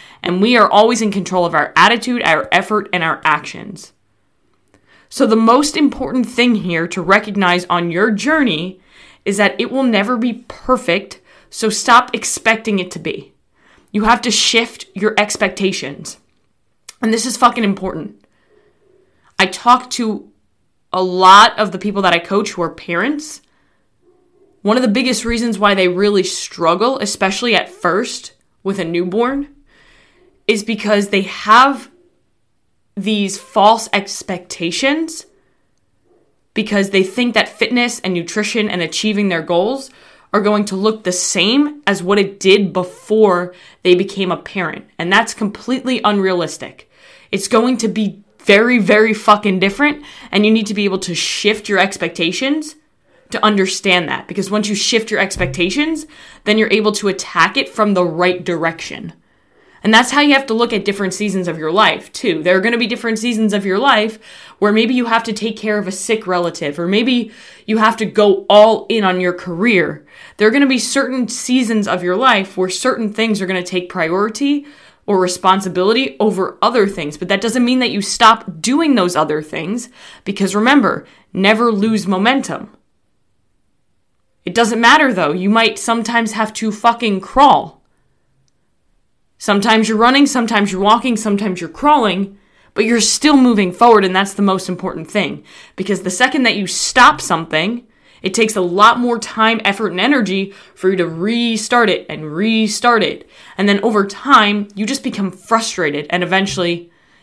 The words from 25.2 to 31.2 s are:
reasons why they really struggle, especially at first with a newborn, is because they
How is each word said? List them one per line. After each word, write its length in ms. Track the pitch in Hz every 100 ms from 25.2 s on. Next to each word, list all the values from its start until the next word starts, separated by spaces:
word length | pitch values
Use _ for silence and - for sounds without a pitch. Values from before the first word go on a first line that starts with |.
reasons 340 | 226 233 240 196
why 160 | 202
they 140 | 196 180
really 360 | 180 208 202
struggle, 760 | 185 - - - 165 180 233 269
especially 560 | 202 - 190 208 240
at 140 | 202 -
first 640 | - 175 180 240 - - _ _ _
with 160 | 190 190
a 40 |
newborn, 720 | 165 170 180 196 240 277 285 _ _ _ _ _ _ _ _ _ -
is 160 | 220
because 460 | 202 220 208 208 202
they 120 | 196